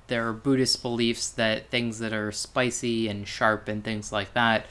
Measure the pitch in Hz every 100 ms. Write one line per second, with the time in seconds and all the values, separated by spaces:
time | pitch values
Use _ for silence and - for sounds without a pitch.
0 | - 120 113 113 139 131 123 - 123 117
1 | 117 117 - - 110 110 - 123 117 110
2 | 113 110 107 - - 131 127 120 120 113
3 | 113 101 101 - 113 107 - 107 107 107
4 | 101 107 98 123 117 110 -